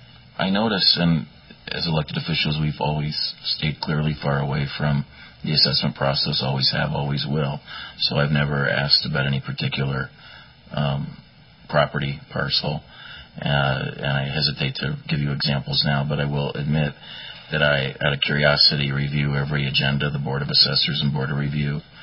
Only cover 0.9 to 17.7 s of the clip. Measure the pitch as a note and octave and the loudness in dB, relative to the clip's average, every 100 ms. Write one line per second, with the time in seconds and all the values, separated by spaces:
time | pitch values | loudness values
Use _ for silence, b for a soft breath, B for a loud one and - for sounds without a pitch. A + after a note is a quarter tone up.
0.9 | - E2+ D#2+ - - - - - - E2 | 4 4 4 0 -12 -20 -16 -10 -6 -2
1.9 | D#2 D2 D#2+ D2 D#2 D#2+ D2+ D2+ C#2+ C#2+ | -2 -2 -4 -2 -2 0 0 0 0 -2
2.9 | D2+ D2 D2+ - - - - D#2 C#2 - | 0 -2 -4 -6 -6 -6 -2 -2 -2 -2
3.9 | D2+ D2+ D2 D2 C#2 C#2+ C#2+ C#2+ - D2+ | 0 0 0 0 0 0 -2 -2 0 0
4.9 | C#2+ C#2 B B B E2+ D2 D2 C2+ D2 | 2 -2 B B B -2 2 2 2 -2
5.9 | - C2+ D2 D2+ C#2+ C2+ C2+ C2 D2 D2 | 0 0 0 0 -2 0 0 0 0 0
6.9 | D2+ C#2+ C#2+ C#2 D2+ C#2 C#2+ - B B | 0 -2 -2 -2 -2 -2 -4 -10 B B
7.9 | B - D2 C#2+ D2 D2 C#2+ B1+ G1+ D2 | B -2 2 2 2 2 0 0 0 2
8.9 | - C#2 C#2+ C2+ C#2 C2+ C#2 C#2 C#2 C#2 | 2 2 0 0 0 -2 -4 -2 0 -2
9.9 | C2+ C2 - B B B B - - C#2+ | -2 -6 -10 B B B B -8 -2 0
10.9 | C#2 C#2+ - - - - - - D2 D2 | 0 -4 -10 -20 -20 -20 -20 -2 2 2
11.9 | D2 C#2 C2+ - - C#2+ - D#2 D2+ - | 0 -4 -6 -6 -4 -2 -2 -2 -6 -8
12.9 | B B B B - - C#2+ C2+ C2 - | B B B B -6 0 2 2 0 -4
13.9 | - C#2 C#2 C#2 D2+ C#2+ C#2 C#2 - C#2+ | -4 -2 0 0 0 0 0 -4 -2 -4
14.9 | D2 - D2+ C#2+ C#2 D2+ C#2 C2+ C#2 D#2+ | -4 -4 -2 0 0 0 0 0 0 2
15.9 | C#2+ C#2+ D2 C#2+ C#2+ C#2+ - C#2+ D#2 D2 | 2 0 0 0 0 -2 -2 0 2 2
16.9 | - B B B B - C#2+ D2 | -2 B B B B -4 2 4